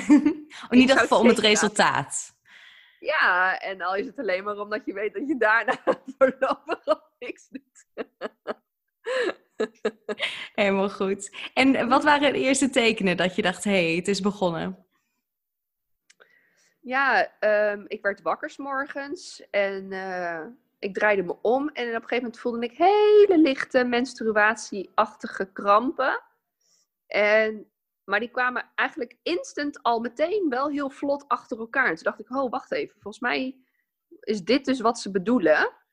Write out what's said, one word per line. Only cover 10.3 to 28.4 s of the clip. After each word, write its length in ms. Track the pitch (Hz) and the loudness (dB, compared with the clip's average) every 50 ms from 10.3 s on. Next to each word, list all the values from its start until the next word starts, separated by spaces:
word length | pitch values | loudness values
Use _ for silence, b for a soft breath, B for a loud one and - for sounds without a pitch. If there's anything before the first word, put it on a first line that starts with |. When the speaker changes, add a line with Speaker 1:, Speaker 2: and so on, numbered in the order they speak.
| B B B B B | B B B B B
Speaker 1:
Helemaal 340 | - 208 196 196 196 196 202 | 0 0 2 2 0 0 -2
goed. 600 | 196 - 202 190 202 190 - - - - - - - | -2 -4 -4 -4 -4 -6 -8 -14 -16 -16 -18 -6 -2
En 340 | - 262 269 262 - 233 | 2 2 4 4 2 2
wat 160 | 233 262 285 285 | 2 2 2 4
waren 300 | 302 294 285 294 269 247 | 4 2 4 2 0 0
de 60 | - | 0
eerste 300 | 262 262 277 - 285 262 | 0 0 2 2 0 0
tekenen 480 | - 254 233 220 220 - 190 190 175 | 2 2 2 2 2 2 0 0 0
dat 180 | 175 170 185 - | 0 -2 -2 -2
je 60 | - | -2
dacht, 220 | 208 180 185 - - | -2 -2 -4 -2 -2
"Hey, 320 | 208 196 190 170 165 165 | 0 0 2 2 0 0
het 120 | 175 175 | -2 -2
is 140 | 202 202 185 | -2 -2 -2
begonnen"? 640 | 190 208 196 - 190 175 165 160 165 185 190 - _ _ _ _ _ _ _ _ _ _ _ _ _ _ _ _ _ _ _ _ _ _ _ _ _ _ _ b b b b b b b b b b b b _ | -2 -4 -2 0 -2 -2 -2 -4 -6 -8 -10 -12 _ _ _ _ _ _ _ _ _ _ _ _ _ _ _ _ _ _ _ _ _ _ _ _ _ _ _ b b b b b b b b b b b b _
Speaker 2:
Ja, 580 | - 240 254 269 277 269 233 196 - - - _ | -10 -4 -2 0 2 4 4 2 2 0 -2 _
ehm, 440 | - 214 214 208 214 208 208 208 196 | 0 2 2 2 2 0 -2 -6 -8
ik 140 | - 208 214 | -12 -12 -4
werd 200 | - 202 202 - | -4 -4 -4 -2
wakker 280 | - 160 196 - 302 311 | -4 -4 -4 -4 -6 -10
's 80 | - | -12
morgens 920 | - 277 277 277 262 277 285 - 285 277 285 294 - - - - - - - | -12 -10 -6 -6 -6 -6 -6 -10 -12 -10 -10 -12 -14 -14 -18 -20 -20 -14 -4
en, 420 | - 202 202 196 196 196 190 190 | -2 -2 -2 -2 -4 -8 -10 -10
eh, 540 | 196 185 190 190 185 180 180 170 170 160 156 233 247 _ _ _ _ _ | -10 -8 -8 -8 -6 -6 -6 -6 -6 -8 -10 -12 -16 _ _ _ _ _
ik 140 | - 202 185 | -10 -8 -4
draaide 300 | - 214 214 208 196 180 | 0 2 2 2 2 0
me 120 | 170 - - | -4 -6 -2
om. 280 | - 208 247 269 285 302 | 0 0 2 0 0 -4
En 180 | - 240 240 | -6 -6 -6
op 60 | 240 226 | -6 -6
een 0 | |
gegeven 220 | 226 233 - 240 | -8 -6 -4 -4
moment 240 | 247 254 233 226 - | -4 -4 -6 -8 -8
voelde 260 | - 247 233 233 240 | -6 -6 -4 -4 -6
ik 120 | 233 - | -8 -2
hele 600 | - 339 381 415 415 427 427 427 415 403 403 359 | 2 2 4 4 4 6 6 8 8 8 8 6
lichte 460 | 311 311 269 269 - - - - 254 247 | 6 6 4 2 0 -4 0 0 2 2
menstruatieachtige 1700 | 247 240 240 247 254 - - 226 220 208 214 208 214 226 226 - - 214 196 180 - _ - 220 226 - - - 220 - - 190 - _ | 2 0 -2 -2 -4 -6 -4 -4 0 2 4 2 2 2 -2 -6 -10 -10 -10 -10 -2 _ 0 0 0 -4 -10 -14 -10 -8 -8 -8 -8 _
krampen. 680 | - 202 202 202 214 240 269 269 - 262 294 - 494 - _ _ _ _ _ _ _ _ _ _ _ _ _ _ _ _ | -2 2 4 4 4 4 0 -2 -2 -2 -2 -2 -4 -8 _ _ _ _ _ _ _ _ _ _ _ _ _ _ _ _
En, 640 | _ - 196 208 208 214 220 220 220 220 214 - - _ _ _ _ _ _ _ | _ -2 0 2 4 4 4 2 0 -4 -8 -14 -20 _ _ _ _ _ _ _
maar 160 | - 196 208 | -4 -2 -2
die 120 | 240 233 | -2 -4
kwamen 380 | - 254 | -4 -4